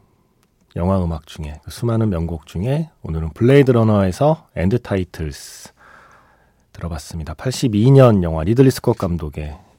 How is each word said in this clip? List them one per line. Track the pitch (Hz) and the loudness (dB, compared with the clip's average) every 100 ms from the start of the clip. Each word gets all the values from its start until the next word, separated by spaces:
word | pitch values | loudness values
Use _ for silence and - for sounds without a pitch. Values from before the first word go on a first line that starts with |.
| _ _ _ _ _ _ _ 95 | _ _ _ _ _ _ _ -4
영화 | 90 95 | -2 0
음악 | 85 78 - | -2 -6 -10
중에, | - 73 78 - | -14 -12 -14 -18
그 | |
수많은 | - 120 113 110 | -8 -4 -2 -2
명곡 | 85 82 85 - | -4 -6 -8 -10
중에 | 82 117 151 160 _ | -8 -4 -4 -6 _
오늘은 | - 80 80 | -10 -8 -8
블레이드 | - 117 139 131 | -2 4 6 6
러너에서 | 117 110 104 95 - 147 156 _ - | 4 4 2 2 0 0 0 _ -4
엔드 | 92 120 | -2 -2
타이틀스 | - 101 87 - 76 67 - - - _ - - _ _ _ _ _ _ _ | -2 -4 -4 -8 -10 -10 -18 -20 -20 _ -20 -20 _ _ _ _ _ _ _
들어봤습니다. | - 85 82 - 85 73 | -14 -10 -10 -10 -12 -10
팔십이 | - 131 - 131 104 127 | -8 -8 -4 -2 2 6
년 | 135 123 101 | 8 8 6
영화, | 85 80 82 | 0 -2 0
리들리 | 120 131 | 4 4
스콧 | - 123 113 | 2 -2 -2
감독의 | 92 85 78 78 76 73 _ | -4 -4 -6 -10 -12 -14 _